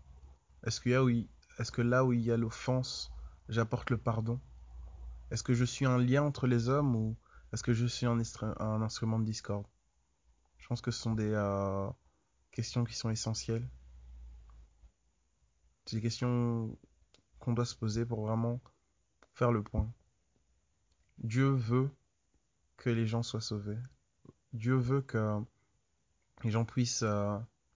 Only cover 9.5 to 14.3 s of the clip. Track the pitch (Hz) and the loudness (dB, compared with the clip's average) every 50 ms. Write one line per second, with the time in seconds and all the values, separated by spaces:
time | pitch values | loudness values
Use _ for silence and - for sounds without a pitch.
9.5 | 101 101 104 - _ _ _ _ _ _ _ _ _ _ _ _ _ _ _ _ | -4 -6 -6 -10 _ _ _ _ _ _ _ _ _ _ _ _ _ _ _ _
10.5 | _ - - - 123 - - 123 117 - - 113 113 107 107 107 107 107 101 101 | _ -14 -8 -6 -6 -4 -2 -4 -4 -2 -2 -2 0 0 0 2 2 2 2 2
11.5 | 98 98 98 98 95 98 98 98 - - _ _ _ _ _ _ _ _ _ _ | 2 0 0 0 0 -2 -2 -4 -6 -10 _ _ _ _ _ _ _ _ _ _
12.5 | - - 120 - - 123 120 113 117 - - 117 110 110 - 113 110 - - - | -6 -6 -4 -2 -2 -2 -2 -2 -2 -4 -4 -2 -2 -2 -2 -4 -4 -4 -4 -4
13.5 | 113 117 123 123 - - - - - - - - - - - - | -4 -4 -4 -6 -10 -14 -20 -20 -20 -20 -20 -20 -18 -18 -18 -18